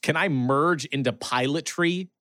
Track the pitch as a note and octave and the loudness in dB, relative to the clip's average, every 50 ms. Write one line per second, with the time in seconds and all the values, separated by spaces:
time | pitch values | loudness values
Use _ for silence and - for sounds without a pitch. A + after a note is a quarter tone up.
0 | - - D3+ D#3+ F#3 G3+ D3+ C3 B2 B2+ C3+ C#3 D#3 F3 F3 D3+ C3 - - C#3 | -2 -2 0 2 0 2 2 2 2 2 2 2 4 2 2 0 -2 -4 -4 -2
1 | C3 B2 - - - - B2 B2+ B2+ C3+ C#3+ E3 - - - - F3 E3+ F3 F3+ | 0 -2 -2 -4 -4 -4 -2 0 0 0 0 -2 -4 -4 -2 0 0 0 0 -2
2 | F#3 F3+ _ _ | -4 -8 _ _